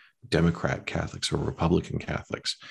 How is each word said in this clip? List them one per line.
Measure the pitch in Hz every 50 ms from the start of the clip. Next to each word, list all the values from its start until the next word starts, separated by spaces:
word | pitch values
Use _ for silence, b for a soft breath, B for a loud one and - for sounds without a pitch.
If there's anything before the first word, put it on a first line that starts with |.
| b b b b - -
Democrat | - 80 82 85 - - - 69 - - -
Catholics | - - 85 - - - - - - -
or |
Republican | - - - - - - 82 87 85 - - - -
Catholics | - - - - - - - - - - - - B B